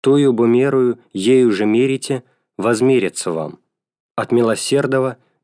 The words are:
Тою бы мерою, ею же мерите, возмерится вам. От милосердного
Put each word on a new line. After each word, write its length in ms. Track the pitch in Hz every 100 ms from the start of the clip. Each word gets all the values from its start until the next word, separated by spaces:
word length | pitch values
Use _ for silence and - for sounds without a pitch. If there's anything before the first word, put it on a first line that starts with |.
Тою 320 | 135 143 139
бы 140 | 113 117
мерою, 520 | 120 139 131 123 113 _
ею 380 | 98 107 127 120
же 140 | 98 107
мерите, 580 | 113 135 135 - 131 - _ _ -
возмерится 760 | 107 113 131 127 90 - 90
вам. 280 | 82 73 - _ _ _ _ _ -
От 160 | 107
милосердного 840 | 120 113 104 - 139 127 135 131 120 _ _